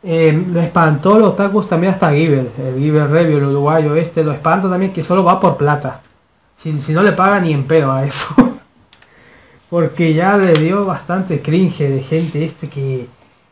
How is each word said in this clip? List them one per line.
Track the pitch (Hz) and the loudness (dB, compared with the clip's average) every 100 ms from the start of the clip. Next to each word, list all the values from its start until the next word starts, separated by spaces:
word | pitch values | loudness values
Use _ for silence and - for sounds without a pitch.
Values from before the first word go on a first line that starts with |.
Eh, | 190 165 160 | -2 2 2
me | 156 185 170 | 2 -2 -2
espantó | 165 175 160 143 190 214 | 0 2 2 2 4 4
los | 208 | 4
otakus | - 202 208 190 | 2 0 -2 -2
también | 165 185 | 0 0
hasta | 185 160 | 0 0
Giver, | 147 160 139 123 113 | 2 2 0 -2 -8
el | 135 127 | -6 -2
Giver | 151 151 143 | 0 0 2
Review, | 156 165 151 | 2 2 2
el | |
uruguayo | 139 143 143 160 151 | 0 0 2 2 2
este, | 151 160 165 | 0 -2 -2
lo | 151 | -2
espanto | 139 160 185 190 | -2 -2 0 0
también | 185 190 | -2 -4
que | 180 | -4
solo | 151 185 | 0 2
va | 175 190 | 2 2
por | 180 143 | 0 0
plata. | 147 143 135 - _ _ _ _ _ | 0 0 -4 -12 _ _ _ _ _
Si, | _ 160 151 | _ -8 -8
si | 147 | -2
no | 156 | 0
le | 202 | 2
paga | 180 190 202 | 2 2 2
ni | 170 | 0
en | 147 | -2
pedo | 135 160 135 | 0 0 2
a | 135 | -2
eso. | 143 - - - | -2 -2 0 2
<laughs> | 247 - _ _ _ - _ _ _ - _ _ _ | 2 -2 _ _ _ -20 _ _ _ -20 _ _ _
Porque | 170 147 - 165 | -2 -2 0 0
ya | 156 185 202 | 2 2 2
le | 190 | 4
dio | 156 160 202 | 2 2 0
bastante | 190 147 - 185 185 151 | -2 -6 -6 -6 -4 -6
cringe | - 165 190 - 143 | -2 0 0 0 -2
de | 135 | -2
gente | 135 160 160 147 | -2 -4 -2 -4
este | 160 - 151 | -6 -8 -12
que, | 139 135 131 120 _ _ _ _ | -8 -6 -6 -10 _ _ _ _